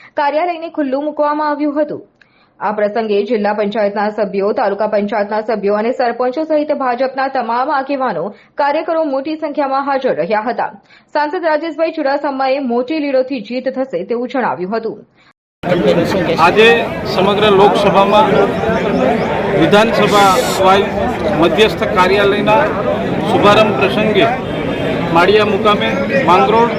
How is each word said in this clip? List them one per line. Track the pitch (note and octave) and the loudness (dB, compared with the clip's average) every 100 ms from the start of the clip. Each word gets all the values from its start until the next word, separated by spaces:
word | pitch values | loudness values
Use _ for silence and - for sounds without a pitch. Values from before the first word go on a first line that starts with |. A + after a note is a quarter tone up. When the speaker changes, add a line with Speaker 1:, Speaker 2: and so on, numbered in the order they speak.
| - - | -12 -4
Speaker 1:
કાર્યાલયને | C#4+ D4 F4+ E4+ E4 | 0 0 0 -4 -6
ખુલ્લું | D#4+ C#4 C4 | -4 -2 -2
મૂકવામાં | D4+ D4 D4 D4+ D4+ | -2 0 0 0 -2
આવ્યું | C#4+ D4 C#4 | -2 -2 -2
હતું. | D4 D3+ - _ _ _ _ - | -4 -6 -14 _ _ _ _ -8
આ | F#3+ | -4
પ્રસંગે | G#3 G#3 G#3 A3 G3+ | -2 -2 -2 0 0
જિલ્લા | G#3 A#3 G3+ | 0 0 0
પંચાયતના | G#3 G#3 A3 G#3 G#3 G#3 | 0 -2 0 -2 0 -2
સભ્યો, | G#3 G3+ G3 G3 | -2 -4 -2 -2
તાલુકા | A3+ G#3+ G3 G#3+ | 0 0 0 -2
પંચાયતના | G#3+ G3+ A3+ G3+ A3 | 0 0 -2 -2 -4
સભ્યો | A3+ G#3+ G3 G#3 | -4 -2 0 0
અને | A3+ | 0
સરપંચો | B3+ A#3+ A#3 B3+ B3+ | -2 -2 -2 -2 -2
સહિત | D#4 D4+ D4+ | 0 0 0
ભાજપના | C#4+ C4 A#3+ C4 C4 C4+ | -2 -2 -2 -2 -2 -4
તમામ | C4 A3+ A#3 C4+ | -2 -2 -2 -2
આગેવાનો, | C#4+ C4+ C#4 C4 E3+ F#3 G3+ _ - | -2 -2 -2 -2 -4 -6 -10 _ -2
કાર્યકરો | C#4+ D4 E4 D#4+ | 0 0 -2 -2
મોટી | D#4 C4+ C#4 D#4 | -2 -2 -4 -6
સંખ્યામાં | D#4 D4 C#4 C4+ C#4 | -6 -4 -2 -2 -2
હાજર | C4+ B3+ D3 | -2 -2 -2
રહ્યા | E3+ G#3+ A#3 | -2 -2 -2
હતા. | G3+ E3 - _ _ _ | -4 -6 -8 _ _ _
સાંસદ | D#4 D4 E4+ D#4+ | -4 -2 -2 -2
રાજેશભાઈ | D4+ E4 D4 E4 | -2 -2 -4 -4
ચુડાસમાએ | D#4+ C4+ C#4+ D4 C4+ C4+ C4+ | -2 -2 -2 -2 -2 -2 0
મોટી | C4 A#3 B3 D#4+ | -2 -2 -2 -4
લીડોથી | C#4+ C4 C4 C#4 | 0 0 0 -4
જીત | G3+ B3 C4 | -6 -6 -4
થશે | B3+ C4 G#3 | -4 -4 -4
તેવું | G3 A#3+ B3 | -4 -4 -4
જણાવ્યું | C4 G#3 C#3 F3+ A3 | -2 -2 -2 -4 -4
હતું. | A3 - - _ _ _ _ _ F3 F3+ F3+ E3+ E3+ G3 D#3+ E3 | -6 -10 -16 _ _ _ _ _ -2 0 2 2 0 0 0 2
Speaker 2:
આજે | E3+ G3 A3+ A#3 - - - G3+ | 4 6 6 4 0 -6 -4 0
સમગ્ર | G3 G3+ G#3+ | 0 2 4
લોકસભામાં | F#3+ G3+ G#3 G3+ F#3 G3 G#3+ G#3+ - - - A3 A3 - B3+ B3+ - - - - - | 6 6 4 2 2 4 4 4 2 2 0 -2 -2 0 0 0 0 -2 -2 -2 2
વિધાનસભા | D#3 G3+ A3 - - G3+ G3 F3+ E3 - F#3 | 4 4 2 2 2 4 4 4 0 2 4
વાઇઝ | G3 G3 - - - G#3 G3 | 4 2 -2 -4 -2 -2 0
મધ્યસ્થ | E3+ G3+ G#3+ - | 2 4 2 0
કાર્યાલયના | A3 F#3 F#3 G3+ G3+ - G#3+ G#3+ - - G2+ - - - D#3 | -2 2 2 2 2 2 2 2 2 -2 -2 -2 -2 -2 0
શુભારંભ | - G3 G#3+ A3 F#3+ | 2 4 4 4 2
પ્રસંગે | F#3+ G#3+ G#3+ G3+ E3+ - - - - - - - - | 0 0 0 2 2 0 -4 -6 -6 -4 -4 -4 0
માળિયા | E3 F#3 G#3+ G#3 | 2 4 4 2
મુકામે | G3 A3 G#3 A3 F#3+ G#3 F#3 E3 | 0 0 0 0 -2 -2 0 2
માંગરોળ | F3+ G3+ A3+ A#3 | 4 4 4 2